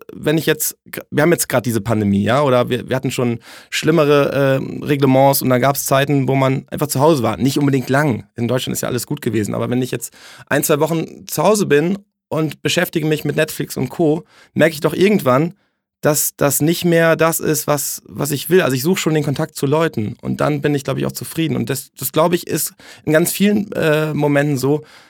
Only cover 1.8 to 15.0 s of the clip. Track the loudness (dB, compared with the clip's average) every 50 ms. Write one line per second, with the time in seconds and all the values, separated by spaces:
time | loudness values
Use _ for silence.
1.8 | -2 0 0 0 2 2 2 2 2 2 2 2 2 2 2 2 2 0 -2 -6
2.8 | -4 -4 -6 -4 -4 -4 -4 -2 -2 -2 -2 -4 -10 -18 -20 -20 -16 -8 -8 -4
3.8 | 0 2 2 4 4 4 4 4 4 2 0 0 2 2 2 0 -2 -6 -8 -8
4.8 | -4 -2 0 2 4 4 6 6 6 4 4 2 2 2 2 2 2 2 0 0
5.8 | 0 0 2 2 2 2 0 0 2 2 2 2 2 2 0 -2 -4 -8 -6 -4
6.8 | -4 -2 0 2 4 4 4 2 0 -2 -2 0 0 0 2 2 2 2 2 0
7.8 | 0 0 0 0 2 0 -2 -4 -6 _ -8 -6 -4 -2 -2 -2 -4 -4 -6 -4
8.8 | -4 -4 -4 -4 -4 -6 -8 -6 -4 -2 -2 -2 -2 -2 -2 -4 -2 -2 -2 -2
9.8 | -2 -2 -6 -8 -8 -12 _ -18 -20 -20 -20 -16 -6 -2 -2 -2 2 2 2 2
10.8 | 2 0 0 -4 -4 -6 -12 -18 -14 -10 -4 0 2 2 2 2 2 2 2 2
11.8 | 2 0 -2 -4 -8 _ _ _ _ -6 -4 -4 -4 -4 -6 _ -4 -2 0 0
12.8 | -2 -2 -2 -2 0 0 -2 -2 -2 -4 0 0 -2 -2 -2 -8 -8 -6 -4 -6
13.8 | -6 -6 -2 0 2 2 2 0 -4 _ _ -20 -20 _ 0 2 2 2 2 0
14.8 | -2 -2 0 2